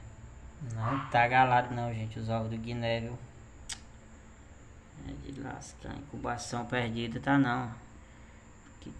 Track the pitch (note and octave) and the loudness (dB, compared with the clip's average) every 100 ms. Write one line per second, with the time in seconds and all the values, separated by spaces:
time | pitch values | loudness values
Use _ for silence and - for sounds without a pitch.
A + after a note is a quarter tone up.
0 | - - - - - - A#2 A2 A2 C#3 | -10 -14 -16 -14 -14 -10 -6 -2 0 0
1 | - A#2+ A#2+ B2+ B2+ B2 B2 A#2+ A#2+ A2+ | 4 6 8 10 10 8 6 0 -2 -2
2 | A2+ A2+ A2+ A2+ A2 A2+ A2+ A#2+ A#2 A#2 | -4 -4 0 0 0 -4 -4 -2 2 2
3 | A#2 A#2+ - - - - - - - - | 0 -6 -12 -16 -18 -14 -12 -12 -14 -18
4 | - - - - - - - - - D3 | -18 -18 -20 -20 -20 -20 -20 -20 -18 -14
5 | C#3 C#3+ C#3 C#3 B2 B2 - - - - | -10 -10 -10 -10 -8 -10 -12 -12 -10 -10
6 | - A#2+ B2 A#2+ - A#2+ A#2 B2+ A2+ A2+ | -10 -6 -4 -4 -4 -4 -2 0 0 0
7 | A#2 A#2 C#3 C#3 B2 B2 A#2+ - - - | -2 0 6 6 6 4 -2 -8 -14 -18
8 | - - - - - - - - - | -20 -18 -18 -18 -20 -20 -20 -16 -14